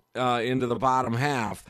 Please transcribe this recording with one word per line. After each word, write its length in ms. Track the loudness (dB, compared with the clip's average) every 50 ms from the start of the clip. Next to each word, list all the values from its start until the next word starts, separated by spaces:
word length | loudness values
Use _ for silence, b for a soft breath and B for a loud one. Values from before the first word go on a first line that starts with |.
| _ _ -4
uh, 260 | -2 0 0 2 0 0
into 240 | 0 0 0 0
the 80 | 0 -2
bottom 380 | 0 2 2 2 2 2 0 0
half. 500 | 0 0 0 0 -2 -2 -4 -6 -10 -14